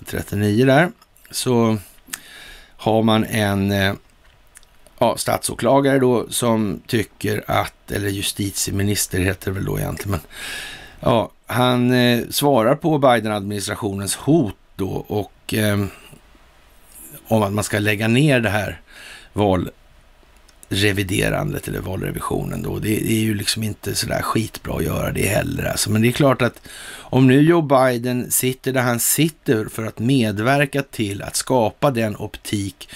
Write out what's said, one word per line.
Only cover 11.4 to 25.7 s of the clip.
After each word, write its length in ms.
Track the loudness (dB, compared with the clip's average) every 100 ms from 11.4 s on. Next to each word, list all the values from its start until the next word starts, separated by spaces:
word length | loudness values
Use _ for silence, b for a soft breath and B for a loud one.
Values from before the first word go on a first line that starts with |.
| -6
han, 460 | 0 2 2 2
eh, 280 | 4 4 2 -2
svarar 440 | 0 2 4 4
på 240 | 2 0 2
Biden-administrationens 1160 | 4 4 2 -4 -4 -6 -6 -6 -4 -4 -4 -4
hot 400 | 2 2 2 -6 _ -8
då 140 | -6
och, 640 | -6 -4 -4 -4 _ -8
eh, 300 | -2 0 0 -2 B B -20 _ -20 _ _ _ -20 -20 -20 -20 -14 -2
om 160 | 0
att 100 | 0
man 120 | -2
ska 140 | -2 -2
lägga 300 | -2 0 2
ner 320 | 2 4 2
det 100 | 2
här 300 | -2 -4 -10 -16 B B B B
valreviderandet 2250 | 0 2 2 0 -8 -20 _ _ _ _ _ _ _ -6 0 0 0 -2 -2 0 0 -2 -6 -6
eller 120 | -8
valrevisionen 840 | -6 -6 -6 -6 -4 -4 -4 -6
då. 160 | -6 -4
Det, 100 | -2
det 240 | -2 0
är 100 | 0
ju 120 | 0
liksom 280 | -2 -4 -4
inte 320 | -4 -6 -6
sådär 280 | -6 -4 -4
skitbra 540 | -2 -2 -4 -8 -8 -4
att 80 |
göra 280 | -2 -2 -4
det 140 | -2 -2
heller, 380 | 0 -2 -4
alltså. 260 | -4